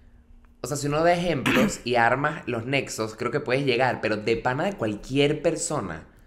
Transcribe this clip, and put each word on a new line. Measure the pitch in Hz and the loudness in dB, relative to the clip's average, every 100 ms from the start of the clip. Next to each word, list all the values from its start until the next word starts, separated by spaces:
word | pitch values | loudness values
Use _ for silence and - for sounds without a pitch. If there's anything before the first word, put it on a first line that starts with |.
| - - _ - - - | -20 -20 _ -20 -20 -14
o | 123 | -8
sea, | 143 | -4
si | 143 | -2
uno | 151 | 2
da | 170 | 4
ejemplos | 175 175 143 - - 214 - | 4 2 0 2 2 2 0
y | 117 120 | 0 4
armas | 117 131 151 156 - | 4 4 0 -4 -6
los | 117 120 | -6 -2
nexos, | 139 104 - 110 - | -2 -2 -4 -6 -4
creo | 113 | -4
que | 147 | -2
puedes | - 131 143 | 0 0 2
llegar, | 120 127 101 | 2 2 0
pero | 110 107 | -2 -2
de | 107 113 | 0 0
pana | 123 135 190 | 0 0 -4
de | |
cualquier | - 110 101 - 139 147 151 | -2 -4 -4 -4 2 2 2
persona, | 170 151 - 147 95 80 - - | -2 -2 -4 -4 -6 -10 -14 -20